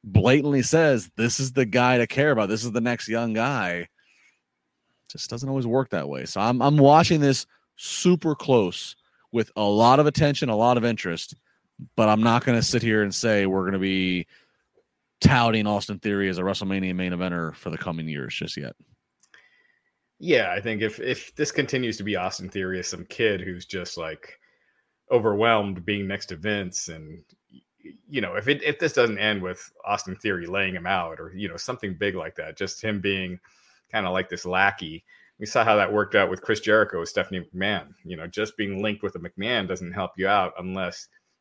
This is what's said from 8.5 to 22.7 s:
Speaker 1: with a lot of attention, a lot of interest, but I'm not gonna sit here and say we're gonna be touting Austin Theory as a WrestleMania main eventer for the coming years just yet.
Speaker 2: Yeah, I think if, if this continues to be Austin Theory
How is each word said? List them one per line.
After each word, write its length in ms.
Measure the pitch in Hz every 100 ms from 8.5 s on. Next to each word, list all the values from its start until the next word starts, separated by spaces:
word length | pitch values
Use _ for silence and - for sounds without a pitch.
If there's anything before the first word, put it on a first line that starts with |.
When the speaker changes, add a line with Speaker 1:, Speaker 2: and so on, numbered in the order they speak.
| 123 92 - - - _ _ _
Speaker 1:
with 220 | 117 110
a 80 | -
lot 380 | 104 104 117 139
of 60 | 151
attention, 420 | - 147 139 139
a 80 | 107
lot 220 | 120 123
of 60 | 117
interest, 480 | 110 92 82 - - _ _ _ - - -
but 120 | 107
I'm 140 | 110
not 220 | 117 117
gonna 180 | 131 117
sit 200 | 98 120
here 200 | 113 107
and 120 | 101
say 300 | - 117 104
we're 220 | 98 95 92
gonna 120 | 98
be 480 | 95 95 92 90 82 _ _ _ _ _ _ _ _ _
touting 460 | - 131 117 110 104
Austin 320 | 101 - 98
Theory 320 | 107 101 95
as 80 | 90
a 40 |
WrestleMania 520 | 92 95 98 98 95 90
main 160 | 92
eventer 420 | 87 92 87 80
for 160 | - 90
the 80 | 78
coming 300 | 92 80 80
years 260 | 71 58
just 220 | - - -
yet. 180 | 67 - _ _ _ _ _ _ _ _ _ _ _ _ _ _
Speaker 2:
Yeah, 300 | 165 131 95
I 100 | 90
think 220 | 110 107
if, 160 | 107 -
if 340 | 127 131 - -
this 160 | 147
continues 440 | - 131 131 120 110
to 40 |
be 140 | 104 95
Austin 320 | 92 - 90
Theory 320 | 101 92